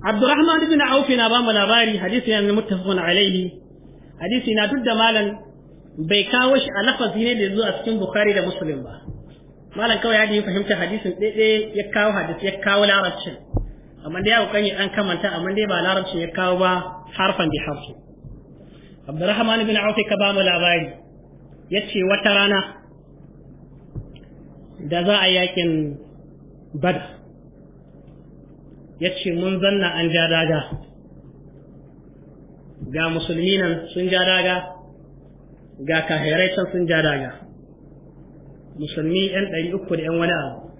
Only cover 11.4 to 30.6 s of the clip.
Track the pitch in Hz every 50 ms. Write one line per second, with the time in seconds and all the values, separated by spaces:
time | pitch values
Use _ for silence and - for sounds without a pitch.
11.4 | 220 220 214 214 214 - - 202 202 - - 214 208 214 202 196 160 160 170 -
12.4 | 196 196 190 - - 208 202 202 208 202 196 196 185 180 170 - - 123 123 -
13.4 | - - - - - - - - - - - - - 151 165 180 - 208 226 233
14.4 | 208 - - 208 208 202 - - 202 190 - 214 202 190 175 170 - 196 175 165
15.4 | 170 185 196 208 214 196 185 170 170 185 190 190 185 - - 170 170 170 - 190
16.4 | 185 180 180 180 185 185 180 180 175 - - - - - - - 190 196 196 -
17.4 | 170 156 151 147 - 156 143 - - - - - - - - - - - - -
18.4 | - - - - - - - - - - - - - - 165 156 175 202 196 214
19.4 | 226 220 220 226 220 220 214 208 202 214 208 220 208 208 208 196 202 202 196 196
20.4 | 190 180 175 170 175 175 175 170 156 135 - - - - - - - - - -
21.4 | - - - - - - 175 214 214 - - 202 180 190 202 202 - 220 202 202
22.4 | 202 202 202 196 196 - - - - - - - - - - - - - - -
23.4 | - - - - - - - - - - - - - - - - - - - -
24.4 | - - - - - - - - - 147 170 175 175 196 208 202 185 185 185 185
25.4 | 180 180 - 180 170 170 160 156 151 147 139 135 - - - - - - - -
26.4 | - - - - - - - 147 135 180 185 - - - - - - - - -
27.4 | - - - - - - - - - - - - - - - - - - - -
28.4 | - - - - - - - - - - - - 160 185 - - - 196 165 170
29.4 | 180 190 190 185 190 196 202 202 185 175 - 165 170 165 156 170 165 165 165 160
30.4 | 160 156 160 151